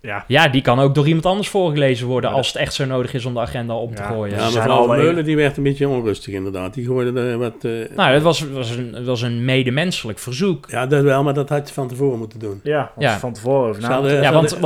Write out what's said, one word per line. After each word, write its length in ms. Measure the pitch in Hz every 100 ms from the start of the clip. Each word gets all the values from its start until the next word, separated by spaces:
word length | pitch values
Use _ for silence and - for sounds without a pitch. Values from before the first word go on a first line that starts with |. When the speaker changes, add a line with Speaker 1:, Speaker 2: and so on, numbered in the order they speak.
Speaker 1:
Ja. 220 | 117 101 -
Speaker 2:
Ja, 200 | 135 160
die 140 | 131
kan 180 | 139 123
ook 160 | 139 147
door 120 | 143
iemand 180 | 165 185
anders 240 | 196 196
voorgelezen 580 | 202 180 147 139 117 123
worden 220 | 127 123
Speaker 1:
Ja, 60 | 139
Speaker 2:
als 100 | 123
Speaker 1:
dat 100 | 123
Speaker 2:
het 80 |
echt 100 | 123
zo 120 | - 135
nodig 280 | 127 120
is 120 | 131 120
om 80 |
de 60 | 120
agenda 340 | 113 127 117 113
om 200 | 120 107
te 60 |
Speaker 1:
Ja. 60 | 101
Speaker 2:
gooien. 280 | 110 104 101
Speaker 3:
Ja, 80 | 113
Speaker 1:
Ze 60 |
zijn 120 | 120
Speaker 3:
mevrouw 140 | 113 127
Speaker 1:
al 20 | 120
Speaker 3:
Vermeulen, 240 | 120 160
Speaker 1:
even 120 | 170 156
Speaker 3:
die 100 | 151
werd 220 | 143 143
een 60 |
beetje 240 | 139 139 139
onrustig 460 | 127 113 98 -
inderdaad. 400 | 98 95 95 92
Die 120 | 127 120
gooide 340 | 127 123 123
er 160 | 123 117
wat, 160 | 120 - 120
eh, 300 | 113 110 -
Speaker 2:
Nou, 180 | 165
het 100 | 139
was, 260 | 165 143 151
was 200 | 135 117
een, 360 | 120 120 117 123
was 160 | 120
een 240 | 123 117 127
medemenselijk 760 | 131 123 131 180 - 113 101
verzoek. 500 | - 127 196 160 -
Speaker 3:
Ja, 160 | 117 127
dat 180 | 143
wel, 200 | 143 135
maar 100 | 143
dat 160 | 143 139
had 180 | 147 143
je 60 |
van 140 | - 127
tevoren 300 | 123 139 117
moeten 200 | 110 110
doen. 200 | 110 101
Speaker 1:
Ja, 160 | 143 151
had 240 | 120 -
Speaker 2:
Ja. 100 | 131
Speaker 1:
je 60 | 104
van 140 | 127
tevoren 360 | 104 117 139 120
over 120 | 104
Speaker 3:
Ze 60 | 117
Speaker 1:
na 60 |
Speaker 3:
hadden, 180 | 131 139
Speaker 1:
moeten 100 | 143
Speaker 2:
Ja, 60 | 139
Speaker 3:
ze 60 |
Speaker 2:
want, 160 | 156 156
Speaker 3:
hadden 120 | -